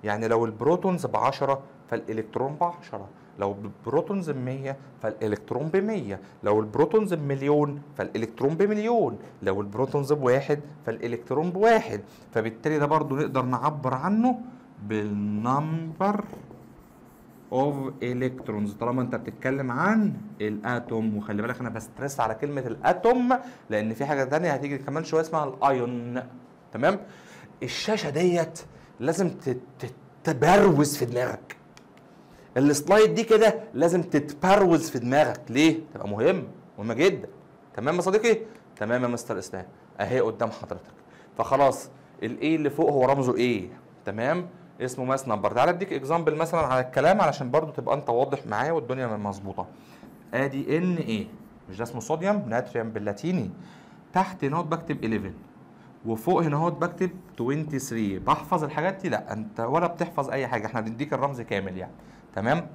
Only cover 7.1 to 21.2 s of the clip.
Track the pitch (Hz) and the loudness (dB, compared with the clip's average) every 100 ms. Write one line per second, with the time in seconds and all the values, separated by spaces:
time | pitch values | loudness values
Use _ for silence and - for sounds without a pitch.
7.1 | 170 143 139 139 147 147 143 - - 95 | -2 -2 -2 2 4 2 -2 -12 -6 -4
8.1 | 110 113 - 135 160 196 214 214 233 147 | -2 -4 0 0 2 0 2 2 2 2
9.1 | 101 - - 98 98 101 107 135 147 135 | -2 -14 -6 -2 -2 -2 -2 0 0 0
10.1 | 147 127 131 139 147 - - - 113 120 | 2 4 4 2 -2 -2 -10 -8 -6 -4
11.1 | 117 - 131 170 180 220 226 220 107 - | -6 -2 -2 0 4 6 6 2 -8 -8
12.1 | - - 113 110 113 156 151 143 156 147 | -20 -4 -2 -2 -2 0 2 4 2 2
13.1 | 135 151 127 127 123 139 147 127 127 160 | -2 0 0 0 0 0 -2 -2 -2 0
14.1 | 214 247 247 - - - - 104 110 104 | 2 2 0 -6 -16 -20 -16 -4 -2 0
15.1 | 104 104 104 117 139 156 160 165 156 196 | -2 -2 -2 0 0 0 -4 -6 -2 0
16.1 | 208 - - - - - - - - - | 0 -6 -14 -18 -20 -20 -20 -20 -20 -20
17.1 | - - - - 123 143 139 135 - 120 | -20 -20 -20 -6 0 0 0 -6 -6 -4
18.1 | 123 127 127 - 107 104 101 117 127 117 | -2 -4 -4 -8 -4 -4 -2 -2 -2 -2
19.1 | 117 - - 131 135 127 123 180 220 208 | -4 -8 -6 -4 -2 -4 0 2 4 2
20.1 | - - - 107 107 120 123 120 113 110 | -2 -12 -4 -4 -2 -2 -4 -2 -2 -2
21.1 | 104 | -2